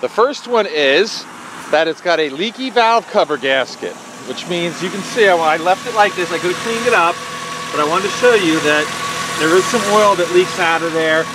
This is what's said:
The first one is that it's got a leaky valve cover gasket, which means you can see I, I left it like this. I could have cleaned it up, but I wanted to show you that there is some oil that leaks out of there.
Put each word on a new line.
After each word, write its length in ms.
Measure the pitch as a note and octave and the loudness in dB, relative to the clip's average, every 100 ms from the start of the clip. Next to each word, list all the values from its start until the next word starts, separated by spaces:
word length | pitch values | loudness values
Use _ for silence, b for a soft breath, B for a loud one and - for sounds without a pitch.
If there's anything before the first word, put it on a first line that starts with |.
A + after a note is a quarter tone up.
The 80 | B2 | -4
first 400 | - B3 D4 - | 2 0 0 -2
one 180 | A#3+ G3 | -2 0
is 600 | D3+ C#3 C#3+ G#3+ - - - - - - | 0 2 4 2 -2 -12 -16 -16 -16 2
that 180 | D3+ D#3+ | 2 2
it's 120 | D3+ | -2
got 200 | F3+ E3 | -2 0
a 100 | D3+ | 0
leaky 400 | C3+ G#3 A3+ C4 | -2 -6 -6 -2
valve 360 | A#3 A3+ A3+ - | 2 4 2 2
cover 260 | G#3 D#3 D3 | 0 0 0
gasket, 560 | C3 C3+ B2 - F#2 E2+ - - C3 | 0 0 0 -6 -10 -10 -16 -16 -12
which 200 | B2+ - | -12 -6
means 340 | F3 E3+ D3+ | -4 -4 -6
you 60 | F3+ | -8
can 140 | G3 | -6
see 260 | F#3 - G#3 | -6 2 4
I, 80 | F3 | 4
I 200 | D#3+ D#3+ | 2 2
left 280 | E3 F#3+ B3 | 2 0 0
it 80 | |
like 200 | A3 G#3 F3 | 2 2 2
this. 160 | E3+ | -4
I 60 | E3+ | -2
could 140 | F3 | -2
have 100 | F3+ | -4
cleaned 240 | A3+ A3+ A#3+ | -4 -2 2
it 80 | |
up, 200 | A3 E3+ - - - - - - | 2 2 0 -8 -10 -10 -10 -8
but 80 | C#3+ | -2
I 80 | D3+ | 0
wanted 160 | F3 | 0
to 60 | G3 | -2
show 240 | - B3 | 2 4
you 260 | A3+ F3+ D#3+ | 4 4 2
that 260 | D3 D3+ D3+ - - - - - | 2 0 0 -4 -6 -6 -6 -2
there 120 | D#3 F3+ | 2 4
is 80 | |
some 180 | F#3 A#3 G3+ | 2 0 2
oil 220 | G#3 G#3 | 4 4
that 160 | G3 E3+ | 2 2
leaks 280 | F3+ F#3 - | 2 2 0
out 220 | E3+ E3 | 0 0
of 100 | E3 | -2
there. 320 | D#3+ D#3+ D#3 D#3+ | -2 0 0 -2